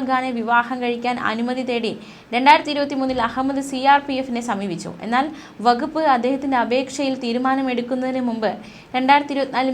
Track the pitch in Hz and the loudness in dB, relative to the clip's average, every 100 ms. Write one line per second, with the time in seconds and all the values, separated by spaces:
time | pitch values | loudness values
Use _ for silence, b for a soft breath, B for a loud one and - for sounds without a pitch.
0 | 262 262 262 233 220 240 233 247 240 233 | 2 0 0 -4 2 2 2 -2 -2 -2
1 | 240 247 208 220 240 254 254 233 220 - | -2 -2 -2 -2 -2 -2 -2 -2 -2 -6
2 | B B B 233 269 311 302 294 285 269 | B B B 2 6 6 4 -2 0 -2
3 | 262 254 233 254 269 277 277 262 269 285 | -2 0 -2 0 -2 -2 -4 0 4 4
4 | 277 262 262 233 233 196 202 170 170 170 | 4 -4 -2 -4 -4 -4 -4 -6 -8 -10
5 | 214 240 302 B B B 226 240 302 311 | -2 0 -2 B B B 2 2 0 0
6 | 311 254 247 269 277 254 220 254 269 - | 2 4 2 0 0 0 2 0 0 -2
7 | 277 262 240 240 254 269 262 240 240 262 | -2 -2 -2 0 0 0 0 -2 -2 -2
8 | 254 262 247 220 214 - B B B 254 | -2 -2 -2 -2 -2 -4 B B B -2
9 | 262 285 285 277 269 240 262 | 4 4 4 -2 -2 0 0